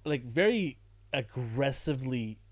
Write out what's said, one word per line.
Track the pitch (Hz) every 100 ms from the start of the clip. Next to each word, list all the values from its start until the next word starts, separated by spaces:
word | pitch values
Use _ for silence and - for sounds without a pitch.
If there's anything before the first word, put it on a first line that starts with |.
| 151
like, | 143
very | 123 123 202 233 165 120 - - -
aggressively | 139 117 127 117 117 139 - - 135 131 127 110 107 -